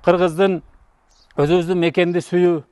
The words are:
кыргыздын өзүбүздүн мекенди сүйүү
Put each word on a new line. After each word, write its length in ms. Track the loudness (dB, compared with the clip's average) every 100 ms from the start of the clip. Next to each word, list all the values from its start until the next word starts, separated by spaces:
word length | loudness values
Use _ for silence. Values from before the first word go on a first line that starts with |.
кыргыздын 540 | 2 2 0 0 -2 -2 -8 _ _ _ _ _ _ -4
өзүбүздүн 400 | 0 0 0 -2
мекенди 400 | 0 0 0 -2
сүйүү 380 | -2 0 0 0 -6